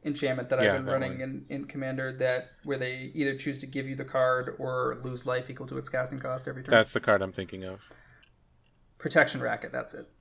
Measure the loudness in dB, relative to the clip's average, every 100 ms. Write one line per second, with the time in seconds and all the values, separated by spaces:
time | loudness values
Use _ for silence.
0 | -4 -2 0 0 0 4 4 4 2 0
1 | 0 -4 -6 -8 -8 -8 -8 -6 -4 -4
2 | -4 0 2 2 -2 -14 -4 -2 -2 -4
3 | -8 0 0 0 -4 -6 -6 -6 -4 -6
4 | -2 2 4 4 0 -4 -4 0 0 -2
5 | -6 -6 0 -2 -2 -10 -8 -8 -4 -2
6 | -2 -4 -4 -4 -4 -8 6 6 8 2
7 | 4 4 4 -4 -8 -8 -10 -10 -16 -20
8 | -20 -20 _ _ _ _ _ _ _ _
9 | 2 6 6 2 -2 -2 -4 -6 -6 -12
10 | -16 _